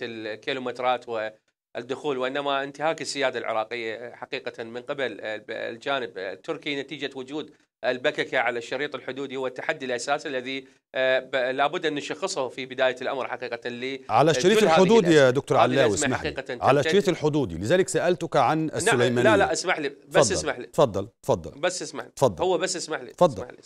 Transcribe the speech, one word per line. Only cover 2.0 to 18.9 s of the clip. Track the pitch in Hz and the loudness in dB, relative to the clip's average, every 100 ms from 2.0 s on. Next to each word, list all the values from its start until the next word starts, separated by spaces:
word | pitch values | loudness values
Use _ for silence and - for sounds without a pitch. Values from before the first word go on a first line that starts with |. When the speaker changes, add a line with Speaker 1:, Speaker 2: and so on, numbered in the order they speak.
| 151 131 | -4 -4
Speaker 1:
وإنما | 127 139 143 139 | -4 -4 -2 -4
انتهاك | 139 139 151 156 | -4 -4 -4 -4
السيادة | 135 139 131 120 | -6 -2 -2 -2
العراقية، | 104 110 110 120 113 | -4 -4 -4 -6 -6
آه، | 107 120 | -8 -12
حقيقة | - 123 135 123 - | -16 -12 -10 -10 -10
من | 113 117 | -12 -12
قبل، | 120 139 127 - | -8 -6 -6 -6
آه، | 110 | -8
الب-، | 107 104 | -10 -10
الجانب | 107 110 117 139 139 117 95 | -8 -8 -8 -4 -4 -4 -8
التركي | 95 92 - 156 156 139 | -10 -8 -10 -8 -6 -6
نتيجة | 139 147 139 | -8 -8 -8
وجود | 135 131 151 135 _ _ _ | -8 -10 -10 -10 _ _ _
البككة | 120 127 139 151 143 135 | -4 -2 -2 -2 -2 -2
على | 120 120 | -2 -2
الشريط | 117 131 147 | -6 -6 -6
الحدودي | 131 127 127 139 127 | -8 -10 -10 -8 -6
هو | 131 | -6
التحدي | 127 135 160 131 | -4 -6 -4 -4
الأساسي | 120 131 143 156 | -4 -2 -2 -2
الذي، | 131 123 135 131 _ _ | -6 -6 -8 -12 _ _
آه، | 131 131 131 | -2 2 2
ب-، | 131 135 | 0 -2
لابد | 123 131 143 175 156 | 0 0 0 0 -2
أن | |
نشخصه | 147 135 143 190 156 127 | -4 -6 -6 -6 -4 -6
في | - 127 | -6 -10
بداية | 127 131 123 | 0 0 0
الأمر | 120 131 113 | -4 -4 -6
حقيقة | 123 123 117 123 | -8 -8 -8 -8
ل-، | 120 127 135 - | -8 -8 -10 0
Speaker 2:
على | 110 151 | 4 4
الشريط | 143 175 214 | 4 4 6
Speaker 1:
آه، | |
جل | 202 | 6
هذه | |
Speaker 2:
الحدودي | 160 185 226 175 | 6 8 6 8
يا | |
Speaker 1:
الأزمة. | 156 131 | 8 8
Speaker 2:
دكتور | 127 - 135 | 4 2 4
Speaker 1:
هذه | |
Speaker 2:
علاوي، | - 135 123 | 4 4 4
Speaker 1:
الأزمة | 98 139 | 2 0
Speaker 2:
اسمح | - | -2
لي. | 156 | -4
Speaker 1:
حقيقة | 135 131 123 | -6 -8 0
Speaker 2:
على | 104 135 | 4 4
Speaker 1:
تمتد. | 147 | 4
Speaker 2:
الشريط | 185 196 | 2 2
الحدودي، | 160 151 147 120 | 0 0 0 -2
لذلك | 80 104 180 185 | -2 2 2 2
سألتك | 160 151 180 165 147 | 0 0 0 0 2
عن | 120 156 | 4 2
Speaker 1:
نعم، | 160 123 | -2 -2
Speaker 2:
السليمانية. | 180 | 2